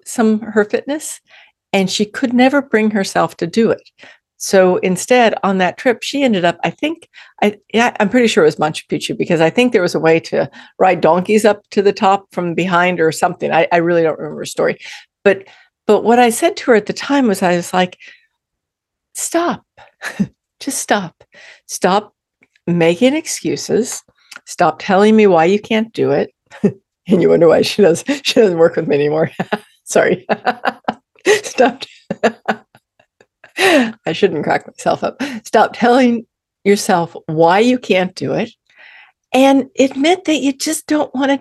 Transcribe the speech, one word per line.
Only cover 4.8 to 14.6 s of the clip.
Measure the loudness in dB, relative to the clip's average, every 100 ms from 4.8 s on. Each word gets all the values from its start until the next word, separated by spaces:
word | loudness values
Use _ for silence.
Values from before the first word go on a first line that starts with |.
| 0 -4 0 2 2 0
on | -2 -2
that | -2 -2
trip, | -2 -2
she | -4 -2
ended | 0 0
up, | 0 -2
I | -4
think, | -4 -6 -6 _ -20 -20 _
I, | -2 -2 _
yeah, | 0 0 0
I'm | 0
pretty | 2 2
sure | 4
it | 2
was | 2
Machu | -4 -6 -8
Picchu, | -8 -6 -6
because | -2 2
I | 2
think | 2 2
there | 2
was | 0
a | 0
way | 2 2
to | 0 -4 -4 -8 -20 0
ride | 0 2
donkeys | 2 2 2 2
up | 2 0 _
to | -2
the | 0
top | 0 0 0 -4
from | -8 -4
behind | -4 -2 0 0 0
or | -2
something. | 0 -2 -2 -2
I, | 0 0
I | 0
really | 2 2
don't | 0 -2
remember | -8 -12
the | -10
story. | -4